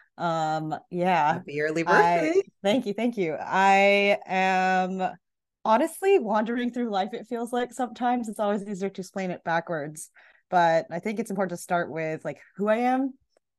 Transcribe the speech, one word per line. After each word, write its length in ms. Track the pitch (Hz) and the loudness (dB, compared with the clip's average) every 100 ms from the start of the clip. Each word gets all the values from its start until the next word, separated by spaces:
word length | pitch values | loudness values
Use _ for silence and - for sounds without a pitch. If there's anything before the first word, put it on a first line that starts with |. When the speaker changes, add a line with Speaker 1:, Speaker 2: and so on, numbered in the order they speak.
| _ - | _ -8
Speaker 1:
Um, 600 | 170 165 156 156 156 156 - | -4 -2 -2 -4 -4 -8 -8
yeah. 400 | 175 175 175 151 | -2 2 2 2
Speaker 2:
Happy 280 | 170 - 143 | 0 -4 -4
early 220 | 151 160 | -2 -2
Speaker 1:
I, 360 | 165 185 175 175 | 2 4 6 4
Speaker 2:
birthday. 220 | 311 359 - _ | 2 0 -2 _
Speaker 1:
thank 240 | 196 254 202 | 0 2 0
you, 60 | |
thank 240 | 196 240 233 | -2 -2 -2
you. 200 | 170 151 | -4 -4
I 840 | - 180 196 196 202 202 202 202 - | -2 2 6 6 6 6 4 2 0
am 880 | 185 190 185 185 185 185 190 185 - _ _ _ _ | 0 2 2 2 0 0 -2 -6 -6 _ _ _ _
honestly 540 | - 220 320 - 381 392 | 2 2 2 0 4 4
wandering 540 | 220 214 220 240 240 | 4 -2 0 -2 -4
through 180 | 247 240 | -4 -4
life, 200 | 196 196 | -2 -4
it 120 | 226 220 | -6 -8
feels 240 | 233 240 | -8 -4
like 200 | 240 247 | -4 -4
sometimes. 560 | - 247 233 247 247 220 | -6 -8 -2 -2 -2 -4
It's 120 | 208 | -4
always 240 | 208 208 | -2 -2
easier 240 | 196 190 196 | -4 -6 -6
to 120 | 196 | -8
explain 300 | 185 202 185 | -10 -6 -6
it 140 | 175 | -6
backwards, 680 | - 165 165 165 147 151 - _ - _ _ | -2 -2 -2 -6 -6 -12 -18 _ -20 _ _
but 360 | 180 170 165 156 | 2 4 2 0
I 80 | 165 | -8
think 220 | 208 214 | -6 -6
it's 100 | 226 | -6
important 260 | 196 190 175 | -4 -4 -6
to 60 | |
start 260 | - 175 165 | -4 -4 -2
with, 360 | 156 160 156 | -6 -6 -6
like, 160 | 156 147 - - | -8 -12 -16 -6
who 100 | 208 | 0
I 120 | 220 | 2
am. 360 | 247 254 269 - _ _ _ | 2 0 -2 -6 _ _ _